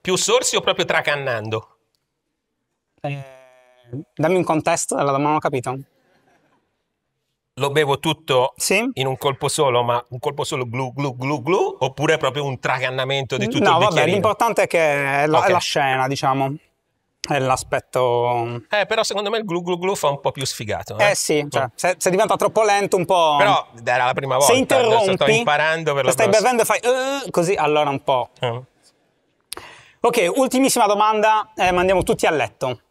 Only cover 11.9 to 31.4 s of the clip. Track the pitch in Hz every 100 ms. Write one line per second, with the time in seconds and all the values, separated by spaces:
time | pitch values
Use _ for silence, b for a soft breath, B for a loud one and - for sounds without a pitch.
11.9 | - 156 156 135 139 143 127 131 131 127
12.9 | 131 131 139 131 131 226 185 190 165 208
13.9 | 160 156 196 208 196 233 208 185 175 160
14.9 | 143 139 139 151 156 185 180 - 160 139
15.9 | 131 131 139 143 135 135 147 _ _ _
16.9 | _ _ _ - 147 131 131 - 135 _
17.9 | 131 127 120 120 120 117 120 - 208 190
18.9 | 220 214 208 208 226 220 175 175 180 185
19.9 | 196 147 143 139 139 135 - 110 92 -
20.9 | 110 208 185 - 151 143 143 127 - 180
21.9 | 180 190 185 220 196 208 214 214 202 196
22.9 | 196 170 185 160 143 202 170 - 117 117
23.9 | 123 127 - 135 131 143 254 254 269 233
24.9 | 226 196 196 139 220 233 147 156 160 160
25.9 | 139 127 135 170 214 214 240 214 202 240
26.9 | 254 262 277 220 180 170 196 147 151 147
27.9 | 135 - 131 117 _ 123 120 131 _ _
28.9 | _ _ _ _ _ _ - B B B
29.9 | B 233 233 170 269 262 254 269 247 208
30.9 | 202 214 214 214 214